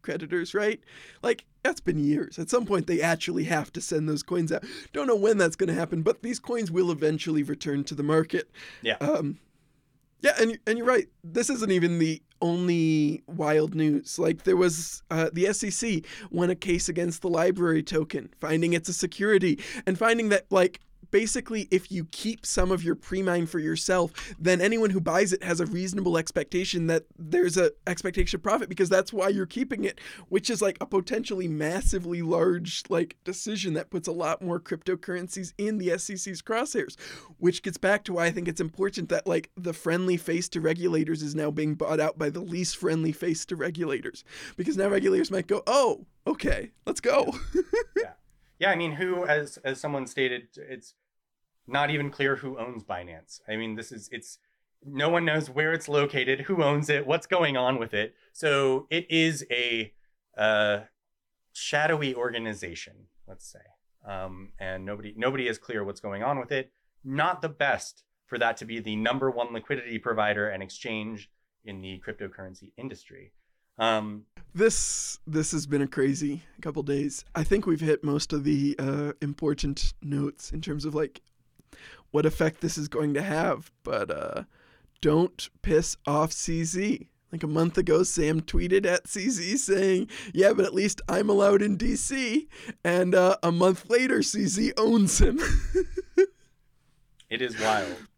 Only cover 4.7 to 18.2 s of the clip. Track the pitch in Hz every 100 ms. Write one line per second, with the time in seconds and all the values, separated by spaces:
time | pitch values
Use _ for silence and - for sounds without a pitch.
4.7 | - - - 277 220 208 208 170 - 185
5.7 | 165 165 165 160 262 233 240 - 240 196
6.7 | 170 175 156 156 151 - 156 143 147 151
7.7 | 143 139 147 147 160 160 180 - - -
8.7 | - - - - 302 143 - _ _ _
9.7 | _ _ _ _ _ 277 - 226 220 -
10.7 | 233 233 254 - _ 170 180 240 254 214
11.7 | 185 170 170 165 160 _ _ 170 175 180
12.7 | 170 160 156 151 156 - 165 151 156 151
13.7 | 156 156 143 - - 165 160 190 185 180
14.7 | 160 165 - _ 160 160 170 190 202 208
15.7 | - 233 175 - - 208 170 175 175 190
16.7 | 170 - 165 175 165 185 170 175 185 175
17.7 | 160 151 156 151 143